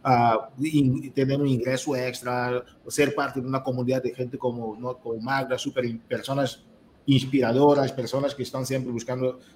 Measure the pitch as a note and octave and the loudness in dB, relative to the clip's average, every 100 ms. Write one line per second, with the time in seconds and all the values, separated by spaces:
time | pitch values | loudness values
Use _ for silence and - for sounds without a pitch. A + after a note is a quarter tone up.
0 | C3+ B2 A#2+ A2 - B2+ D#3 D3+ C3 - | 2 4 6 2 -2 -6 0 4 4 2
1 | C3 C#3 C3+ C#3 C#3+ B2 B2 C3 - C3 | -2 0 2 2 2 0 0 -2 -2 -2
2 | B2+ B2 B2 B2 B2 B2 - _ - - | -4 -6 -4 -2 0 -2 -6 _ -4 2
3 | C#3 - C#3 C3+ B2+ C3+ C3+ B2+ B2 C3 | 2 2 -2 -4 -4 -4 -2 -2 0 0
4 | B2 - B2 C3 B2+ A#2+ A2+ G#2+ B2 B2+ | -2 -4 -8 -4 -6 -4 -8 -8 -8 -8
5 | A#2+ A2+ A#2+ C3+ B2+ B2 C#3 - A#2+ A2+ | -8 -6 -2 -2 -2 -4 -4 -2 -2 -4
6 | - A#2 C3 C#3 C3 - _ - _ _ | -6 -6 -2 -2 -2 -4 _ -20 _ _
7 | - C3+ C3 C3+ A#2 B2 D3 C#3+ C3 - | 4 4 4 2 4 6 6 6 2 -2
8 | A#2 C3+ C#3 C#3 B2 C3 B2+ C3+ B2 A#2 | -4 -2 -2 -4 -6 -6 -4 -4 -4 -6
9 | A2+ B2+ B2+ B2+ - | -6 -2 -2 -4 -14